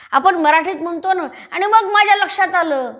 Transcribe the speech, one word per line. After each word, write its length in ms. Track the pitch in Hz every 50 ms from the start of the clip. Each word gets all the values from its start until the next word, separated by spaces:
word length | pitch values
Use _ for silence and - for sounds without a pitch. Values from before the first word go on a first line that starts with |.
| - -
आपण 240 | - 269 262 381 359
मराठीत 400 | 339 311 302 311 320 311 370 392
म्हणतो 380 | 294 320 339 339 320 339 381 381
ना, 140 | 359 320 - - - - -
आणि 140 | - 349 392
मग 180 | 415 427 440 403 381
माझ्या 240 | 403 415 415 415 403
लक्षात 400 | 403 392 392 - - 381 339 370
आलं 380 | 359 330 320 285 269 247 233 220